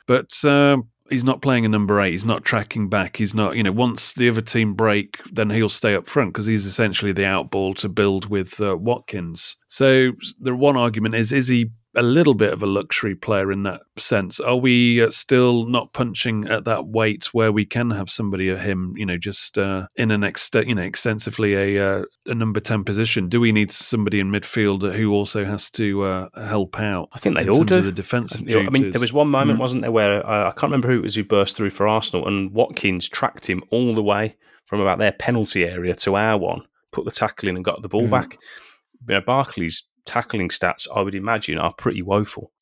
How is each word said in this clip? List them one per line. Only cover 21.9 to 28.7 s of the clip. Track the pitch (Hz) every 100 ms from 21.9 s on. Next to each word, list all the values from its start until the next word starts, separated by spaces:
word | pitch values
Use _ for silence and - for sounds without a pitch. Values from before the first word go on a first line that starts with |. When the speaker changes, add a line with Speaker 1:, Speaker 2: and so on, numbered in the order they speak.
| 98
Speaker 1:
uh, | - _ -
a |
number | 117 113 104
ten | - 110
position? | 98 101 117 113 90
Do | 120
we | 117
need | 107 101
somebody | - - 113 101 101
in | 95
midfield | 104 - 117 104 98 98
who | 101 107
also | 101 101 107
has | 98 101 -
to, | - 104 98
uh, | 98 92 92 - 110
help | 107 92 -
out | 107 92 76
Speaker 2:
I | -
think | 101 73
they |
Speaker 1:
in | 82
Speaker 2:
all | 127
Speaker 1:
terms | 113
Speaker 2:
do. | 185
Speaker 1:
of | 98
the |
defensive | 92 - 123 110 117
Speaker 2:
I |
think | -
they |
all, | 110
I |
mean, | 98